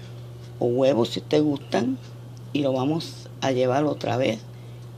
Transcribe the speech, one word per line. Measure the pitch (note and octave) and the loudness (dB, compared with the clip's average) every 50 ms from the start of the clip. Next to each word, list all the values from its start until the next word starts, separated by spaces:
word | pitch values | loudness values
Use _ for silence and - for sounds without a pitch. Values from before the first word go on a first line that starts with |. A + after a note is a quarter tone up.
| - - - - - - - - - - - - | -14 -14 -14 -14 -14 -14 -14 -14 -14 -12 -4 0
o | A#2+ | 0
huevo | A#2+ A#2+ C3 C3+ C3 C#3+ A2 A#2+ | 2 4 4 6 6 6 6 4
si | - - - | 2 0 -4
te | - - D3+ D3+ | -2 2 4 4
gustan, | D3+ D3+ C#3+ C3+ - - - F#3+ A3 B3+ C4 - - - - - - - - - - - | 4 4 2 0 -2 -2 0 0 0 0 -2 -2 -6 -12 -16 -16 -16 -16 -16 -16 -10 -4
y | - C#3+ D3 | 0 0 2
lo | C3+ C3 | 2 2
vamos | B2+ B2+ C#3+ D#3 E3 D#3+ - - - - - - - | 2 2 2 2 0 -2 -6 -10 -14 -14 -14 -8 -2
a | C3+ C3+ | 0 2
llevar | C3+ B2+ B2+ B2+ B2+ C#3+ D3+ | 2 4 4 4 4 4 4
otra | D3 - - - A2+ A2+ B2 | 2 0 0 -2 0 2 2
vez, | C3+ - - - - - - - - - - - - - - | 2 2 0 -2 -4 -12 -16 -16 -16 -16 -16 -16 -16 -16 -12